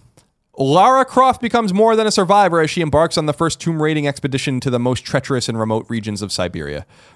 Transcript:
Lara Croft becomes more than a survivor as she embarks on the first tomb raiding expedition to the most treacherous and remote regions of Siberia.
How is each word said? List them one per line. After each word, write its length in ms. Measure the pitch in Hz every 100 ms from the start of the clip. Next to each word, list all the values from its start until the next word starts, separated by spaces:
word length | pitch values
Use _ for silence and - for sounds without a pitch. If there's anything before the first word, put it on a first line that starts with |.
| _ _ _ _ _ -
Lara 460 | 139 165 226 262 262
Croft 340 | 254 262 -
becomes 320 | 233 240 214
more 240 | 190 226 220
than 100 | 214
a 40 |
survivor 480 | 202 180 202 190 165
as 100 | 156
she 100 | 175
embarks 340 | 160 147 165 170
on 80 | 151
the 40 |
first 300 | 143 165 -
tomb 180 | 170 160
raiding 260 | 151 156 143
expedition 520 | - 139 135 147 127
to 100 | 135
the 80 | 120
most 260 | 123 123 -
treacherous 420 | 139 - 127 -
and 100 | 113
remote 280 | 110 110 -
regions 340 | 117 107 101
of 80 | 101
Siberia. 520 | - 90 82 73 73 - _ _